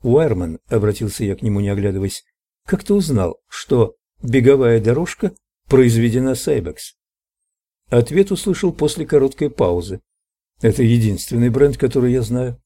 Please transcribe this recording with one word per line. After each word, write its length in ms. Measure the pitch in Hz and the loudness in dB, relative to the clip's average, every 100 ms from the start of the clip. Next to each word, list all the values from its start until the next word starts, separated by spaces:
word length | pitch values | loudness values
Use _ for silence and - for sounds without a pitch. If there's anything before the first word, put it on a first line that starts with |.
«Уайерман», 580 | 123 135 160 95 85 80 _ | 2 2 2 -2 -4 -10 _
обратился 560 | 113 104 101 107 - | 0 0 -2 -6 -4
я 100 | 104 | -4
к 80 | 95 | -2
нему, 180 | 110 101 | -2 -2
не 80 | 101 | -2
оглядываясь, 560 | 101 101 95 98 - _ _ _ _ | -2 -2 -2 -4 -6 _ _ _ _
«как 200 | - 185 | -6 -6
ты 100 | - | 0
узнал, 460 | 202 156 120 87 - _ | 0 0 0 -2 -6 _
что 480 | - - 123 104 _ _ _ | -16 -2 0 0 _ _ _
беговая 580 | 117 127 123 139 120 113 | -2 4 4 6 4 2
дорожка 540 | 110 127 180 - 214 - _ _ _ | 2 0 -4 -4 -6 -6 _ _ _
произведена 680 | 135 123 113 117 120 131 | 4 4 4 0 0 -2
Сайбекс?» 640 | 127 - 135 82 - - _ _ _ _ _ _ _ _ _ _ | -4 -2 -4 -4 -14 -20 _ _ _ _ _ _ _ _ _ _
Ответ 420 | 120 117 156 196 | 0 2 0 0
услышал 420 | 185 - 175 185 | -2 -4 -2 -4
после 340 | - 151 - 147 | -2 -4 -2 0
короткой 440 | 147 135 - 147 | 2 0 -2 -6
паузы. 500 | 143 90 87 87 92 _ _ _ _ _ _ | -2 -2 -2 -6 -14 _ _ _ _ _ _
«Это 220 | 113 113 | 0 2
единственный 680 | 117 120 110 98 - 120 120 | 2 4 2 -2 -4 0 0
бренд, 260 | 127 143 120 | 4 2 2
который 360 | 127 131 123 | -2 0 0
я 100 | 127 | 0
знаю. 380 | 107 123 127 123 | -2 -4 -4 -10